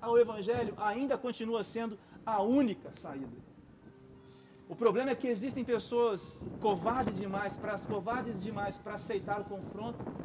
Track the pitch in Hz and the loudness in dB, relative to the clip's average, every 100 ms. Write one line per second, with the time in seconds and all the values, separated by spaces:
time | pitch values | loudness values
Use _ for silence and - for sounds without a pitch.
0 | 226 233 233 214 196 240 233 226 214 220 | 4 6 6 4 0 0 0 0 0 0
1 | 269 254 247 226 226 226 202 226 226 208 | 0 0 -2 -4 -2 -2 -2 -4 -4 -6
2 | - - - 214 202 269 254 185 - - | -14 -10 -2 2 4 6 4 2 -8 -14
3 | 165 139 127 120 - - - - - - | -10 -10 -10 -12 -18 -20 -20 -20 -20 -20
4 | - - - - - - - 165 233 202 | -20 -20 -20 -20 -20 -20 -12 4 6 6
5 | 262 262 254 220 254 269 247 226 - 240 | 2 2 0 0 -2 -2 0 0 2 2
6 | 233 196 - - - - 214 190 190 254 | 4 2 -4 -12 -10 0 2 2 2 2
7 | 226 190 202 196 202 - 208 202 - 208 | 0 -2 -2 -2 -4 -4 -4 -4 -4 -4
8 | 185 247 240 202 196 202 202 190 202 202 | -2 -2 -2 -6 -6 -4 -4 -6 -8 -8
9 | 202 208 180 208 202 196 - 196 233 233 | -4 -4 -2 -2 -4 -8 -8 -8 -8 -6
10 | - - | -8 -8